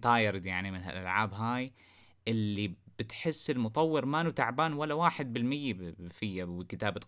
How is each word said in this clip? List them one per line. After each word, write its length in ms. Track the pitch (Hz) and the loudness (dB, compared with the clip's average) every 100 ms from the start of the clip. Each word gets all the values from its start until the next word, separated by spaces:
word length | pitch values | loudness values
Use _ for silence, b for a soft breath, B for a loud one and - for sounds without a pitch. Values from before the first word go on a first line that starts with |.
tired 420 | 120 117 107 95 90 | 4 6 4 0 -4
يعني 240 | 92 95 | -4 -4
من 100 | 92 | -6
هالألعاب 540 | 90 92 90 98 110 | -8 -6 0 2 0
هاي 380 | 104 113 123 127 b b b b b - | 0 -2 -2 -6 b b b b b -2
اللي 460 | 113 104 101 104 - - - | 0 0 0 -2 -6 -16 -10
بتحس 520 | 110 - 160 151 - | -10 -4 -2 0 0
المطور 560 | 127 110 147 160 156 131 | 0 0 2 2 2 2
مانو 240 | 151 165 | 0 0
تعبان 420 | 160 120 127 160 | 2 4 4 4
ولا 220 | 147 151 | 2 -2
واحد 380 | 147 170 - 135 | 4 2 2 -2
بالمية 420 | 117 120 143 139 | 0 0 0 -2
ب-، 340 | 92 87 85 87 | -4 -8 -10 -12
فيها 360 | - 110 92 | -6 -4 -2
وكتابة 560 | 90 87 90 90 104 95 | -4 -6 -8 -2 -2 -2